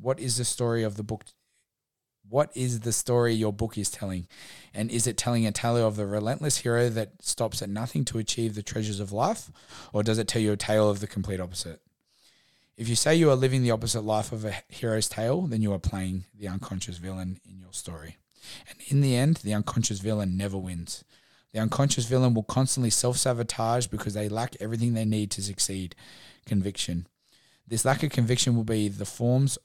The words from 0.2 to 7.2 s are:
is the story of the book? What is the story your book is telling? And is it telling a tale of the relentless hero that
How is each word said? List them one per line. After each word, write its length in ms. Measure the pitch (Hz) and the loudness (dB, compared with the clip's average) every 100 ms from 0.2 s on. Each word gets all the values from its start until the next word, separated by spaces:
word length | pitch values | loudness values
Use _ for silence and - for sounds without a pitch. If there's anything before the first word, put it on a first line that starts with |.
is 160 | 131 117 | -2 -2
the 80 | |
story 380 | 120 - 120 117 | -2 0 0 2
of 140 | 110 104 | 0 -2
the 60 | |
book? 220 | 107 107 - _ _ _ _ _ _ _ _ _ 101 | -6 -8 -10 _ _ _ _ _ _ _ _ _ -4
What 220 | 127 147 | 0 0
is 260 | - 127 117 | 0 -2 -2
the 120 | 117 | -2
story 420 | 110 - 120 117 | -2 2 2 4
your 180 | 113 107 | 2 0
book 240 | 101 113 - | 0 -4 -2
is 140 | 98 | -6
telling? 360 | - 98 92 87 - - - - | -4 -6 -6 -8 -16 -20 -20 -14
And 180 | 104 113 | -4 -2
is 160 | 117 117 | 0 0
it 100 | 104 | 0
telling 300 | 120 120 110 | 0 2 2
a 60 | |
tale 240 | - 117 120 | 2 2 4
of 180 | 113 104 | 4 2
the 100 | 101 | -2
relentless 520 | 104 107 139 151 - | 0 0 -2 0 0
hero 300 | 123 120 120 | 2 2 2
that 220 | 110 104 - | 0 -6 -8